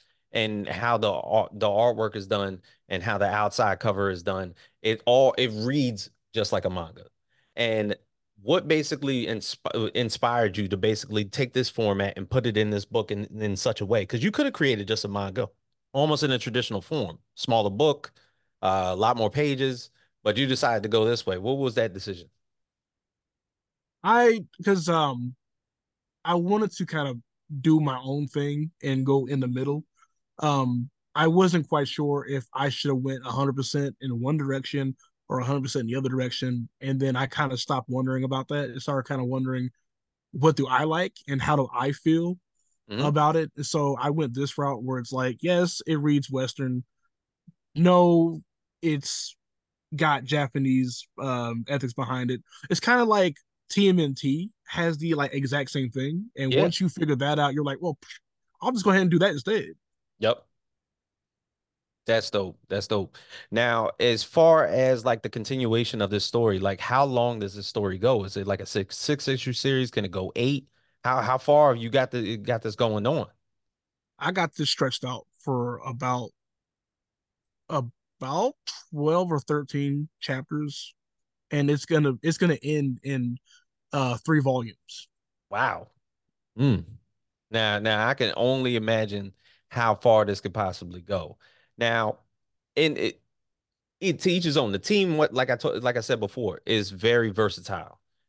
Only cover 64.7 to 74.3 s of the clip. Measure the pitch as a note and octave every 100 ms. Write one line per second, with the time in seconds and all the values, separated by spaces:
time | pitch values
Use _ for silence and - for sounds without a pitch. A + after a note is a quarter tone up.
64.7 | A2+ C3 B2 A#2+ A2+ G#2+ A#2 G#2 C3 A#2
65.7 | A2+ A#2 A2+ G2+ G#2 - A#2 A2+ F#2+ G2
66.7 | F#2+ - B2+ C#3 B2 A#2+ A2+ G2+ G2+ G2
67.7 | A2+ G2+ F#2 A#2 A#2 F#2 G2+ G2 G2 F#2+
68.7 | G#2+ F#2+ - - C#3+ - C3 C3 A#2+ C#3
69.7 | C3 B2 - G2+ F#2 F#2 A#2 B2+ C#3 -
70.7 | _ _ _ A#2+ C3 A#2 B2+ - D3 D3
71.7 | A#2 A#2 C3 B2+ B2 G#2 A2+ G2+ A2+ A2
72.7 | - A#2 G#2+ A2 D#3 - _ _ _ _
73.7 | _ _ _ _ _ D3+